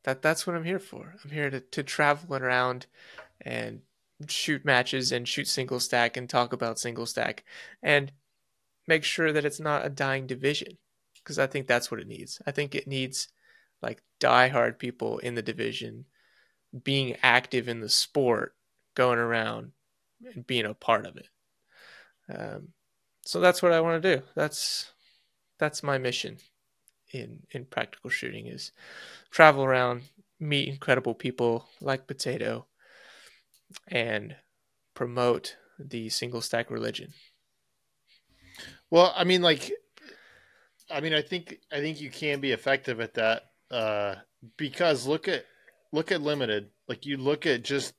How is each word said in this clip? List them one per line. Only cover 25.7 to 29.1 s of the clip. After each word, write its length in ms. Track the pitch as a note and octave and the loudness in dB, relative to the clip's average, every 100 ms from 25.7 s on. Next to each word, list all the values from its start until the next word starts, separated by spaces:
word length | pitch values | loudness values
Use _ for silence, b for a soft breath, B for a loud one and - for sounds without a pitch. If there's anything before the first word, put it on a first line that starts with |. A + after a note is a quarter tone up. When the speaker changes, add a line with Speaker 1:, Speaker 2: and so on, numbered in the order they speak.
| D3 | -2
Speaker 1:
my 140 | C#3+ C3+ | -2 -2
mission 400 | B2+ A#2+ - - _ _ _ _ _ _ _ | -2 -4 -8 -12 _ _ _ _ _ _ _
in, 340 | C3 A2+ A#2 - | -12 -12 -16 -14
in 160 | C3 C3+ | -14 -8
practical 440 | - - - - | -6 -6 -10 -8
shooting, 380 | - - - A1+ | -6 -6 -10 -12
is 240 | B1+ - B B B B | -14 -16 B B B B